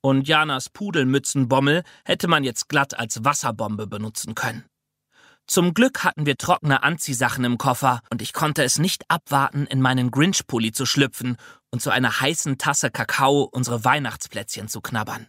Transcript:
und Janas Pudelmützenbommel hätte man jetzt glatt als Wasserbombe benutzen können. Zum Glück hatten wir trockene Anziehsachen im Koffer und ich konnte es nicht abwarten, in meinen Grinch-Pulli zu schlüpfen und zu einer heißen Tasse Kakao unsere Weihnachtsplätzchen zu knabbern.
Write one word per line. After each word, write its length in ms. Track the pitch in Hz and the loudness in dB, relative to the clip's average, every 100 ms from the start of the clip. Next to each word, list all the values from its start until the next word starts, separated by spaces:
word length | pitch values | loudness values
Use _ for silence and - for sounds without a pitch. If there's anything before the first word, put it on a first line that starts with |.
und 260 | 139 135 135 | 4 2 4
Janas 400 | 156 156 131 - | 2 2 -2 -6
Pudelmützenbommel 1160 | - 202 165 127 139 - 143 123 131 139 160 170 - | -8 -4 0 2 2 0 -2 2 2 4 2 -2 -18
hätte 240 | - - - | -4 -2 2
man 160 | 160 | 2
jetzt 240 | 135 113 - | 2 -6 -2
glatt 300 | 147 139 - | 0 0 -4
als 260 | 113 113 | -8 -2
Wasserbombe 640 | 117 147 139 110 110 104 107 | 0 0 -2 -4 -4 -4 -8
benutzen 480 | 101 107 - - | -8 -8 -8 -10
können. 320 | 110 127 110 - _ _ _ _ _ _ _ _ | -6 -6 -8 -16 _ _ _ _ _ _ _ _
Zum 260 | - 180 | 2 2
Glück 320 | 165 254 269 | 4 2 2
hatten 220 | - - 147 | -2 0 -2
wir 100 | 135 | -2
trockene 460 | - 180 151 135 | 0 0 2 2
Anziehsachen 640 | 139 165 - 123 123 - | 2 -2 -4 0 0 0
im 120 | 123 120 | 0 0
Koffer 460 | 139 123 135 123 _ | 0 2 2 0 _
und 100 | 120 | -8
ich 140 | 110 | -6
konnte 280 | - 156 151 | -2 -2 0
es 160 | 127 - | 0 2
nicht 260 | 180 - - | 0 -2 -2
abwarten, 560 | 165 - 143 135 139 | -4 0 0 2 -2
in 160 | 147 135 | -2 2
meinen 300 | 131 127 123 | 2 2 0
Grinch-Pulli 640 | 117 165 190 - 123 113 | 2 2 2 -2 -2 -2
zu 120 | - | -2
schlüpfen 540 | 131 - 139 - 123 120 - - _ | -2 2 0 0 -6 -8 -10 -20 _
und 100 | 120 | -6
zu 80 | - | -2
einer 320 | 113 127 - | 0 0 0
heißen 380 | 135 165 151 135 | 0 0 -4 -2
Tasse 320 | - 139 135 | 0 0 -2
Kakao 540 | - 117 - 135 143 | -2 -4 2 2 2
unsere 400 | 135 127 120 120 120 | 0 -2 -4 0 2
Weihnachtsplätzchen 840 | 147 131 - - 104 101 - 104 | 2 0 -8 -10 -10 -10 -10 -10
zu 140 | 110 | -10
knabbern. 460 | - 117 107 - | -6 -6 -4 -8